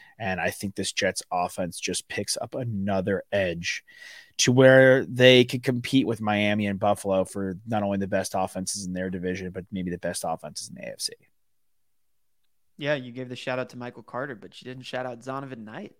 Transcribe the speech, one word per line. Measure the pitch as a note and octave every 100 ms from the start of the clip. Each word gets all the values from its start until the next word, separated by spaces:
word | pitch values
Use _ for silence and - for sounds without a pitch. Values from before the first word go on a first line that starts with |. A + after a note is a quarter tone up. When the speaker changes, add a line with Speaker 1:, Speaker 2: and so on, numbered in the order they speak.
| - -
Speaker 1:
And | G#2+ F#2
I | D#2+
think | - G2+
this | - G2
Jets | - F#2+ - -
offense | F2+ F2+ - F2+ -
just | - F2 -
picks | - G2+ -
up | A#2 C3
another | B2 G#2 G2 G2 F#2+ F#2+ -
edge | G2+ F#2+ E2+ E2+ - - - - - - -
to | -
where | B2 C3 C3 C3 C3 E2+
they | B2 B2+ B2+
could | B2 C3
compete | B2 B2 A#2+ C3+ F#2
with | A2
Miami | G#2+ G#2 G#2 G#2 G#2
and | G2
Buffalo | G#2 G2+ G2+ F#2+
for | F#2 G2+ G2 F2+ A2
not | A2
only | G2+ G2
the | F#2+
best | G2 F#2 G2
offenses | F#2+ F#2 F#2 G2+ F#2+
in |
their | F2+ F#2
division, | F#2 F2+ F#2 F#2
but | F#2 F2
maybe | G2 F2+
the | F2
best | F2 F2 F2
offenses | E2 D2+ - -
in |
the | -
A | -
F | -
C. | - - _ _ _ _ _ _ _ _ _ _ _ _ _ _ _ -
Speaker 2:
Yeah, | C#3+
you | D3 B2+
gave | A#2+ B2+
the | B2
shout | - B2+
out | B2+
to | B2
Michael | B2 A#2+
Carter, | - A#2+ C#3+
but | A2 - -
you | B2
didn't | C3
shout | B2+ B2+ B2+
out | A#2+
Zonovan | B2 C3+ C#3 B2+
Knight | G#2+ B2 G#3